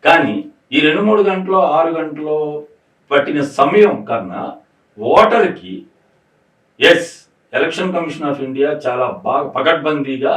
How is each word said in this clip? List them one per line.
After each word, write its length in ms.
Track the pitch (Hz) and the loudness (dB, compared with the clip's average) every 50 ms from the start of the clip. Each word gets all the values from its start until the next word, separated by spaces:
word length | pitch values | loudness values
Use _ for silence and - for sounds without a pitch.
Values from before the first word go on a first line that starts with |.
| - | 6
కానీ 300 | 294 330 - 151 113 107 101 - - - _ _ _ 127 | 4 4 4 4 0 -4 -6 -8 -10 -16 _ _ _ -2
ఈ 40 | 143 147 | 2 2
రెండు 160 | 151 160 190 202 214 | 2 2 2 2 2
మూడు 140 | 214 208 196 196 | 4 4 4 2
గంటలు, 280 | 190 190 185 185 190 190 - - 151 160 | 2 -2 -2 0 2 2 2 2 2 2
ఆరు 120 | 165 165 165 165 | 0 0 -2 -4
గంటలు 380 | 160 156 151 151 151 151 151 151 151 151 147 151 151 - _ _ _ _ _ _ _ _ | -6 -6 -8 -10 -6 -4 -2 -2 -2 -4 -6 -8 -12 -14 _ _ _ _ _ _ _ _
పట్టిన 300 | 139 143 139 147 151 147 139 - - - | 0 0 0 0 -2 -2 -4 -4 0 0
సమయం 380 | - - - 208 208 196 - - - - | 0 2 6 6 6 6 4 -2 -6 -6
కన్నా 340 | - - 95 90 - - 95 - - - _ _ _ _ _ _ _ 104 107 120 - | -6 -6 -6 -8 -10 -10 -10 -10 -12 -16 _ _ _ _ _ _ _ -8 -2 2 4
ఓటర్కి 580 | - - - 240 233 214 175 - - - 92 95 - - _ _ _ _ _ _ _ _ _ _ _ _ _ _ _ _ _ _ _ 123 165 170 | 4 4 4 4 2 2 2 0 -6 -12 -14 -14 -14 -14 _ _ _ _ _ _ _ _ _ _ _ _ _ _ _ _ _ _ _ 4 4 4
ఎస్, 180 | 165 170 - - - _ _ _ _ _ _ - | 4 0 -6 -14 -20 _ _ _ _ _ _ -2
Election 320 | 131 - 165 - - 185 185 175 | -2 -2 -2 -2 -4 -4 -4 -2
Commission 300 | 175 170 156 143 151 156 147 | -4 -4 -4 -8 -6 -6 -6
of 80 | - 139 139 | -4 -4 -6
ఇండియా 220 | 131 131 135 139 147 151 - - | -8 -2 -2 0 0 -2 -2 -4
చాలా 220 | 131 123 123 - - 95 92 - | -4 -2 -2 -2 -4 -4 -6 -6
బాగా 240 | 110 131 143 143 - - | -4 -2 -2 -4 -4 -4
పకడ్బందీగా 760 | 123 - 160 165 156 147 156 151 147 139 135 135 131 135 135 - | -2 0 0 0 0 -2 -4 -4 -4 -4 -6 -6 -4 -2 -2 -2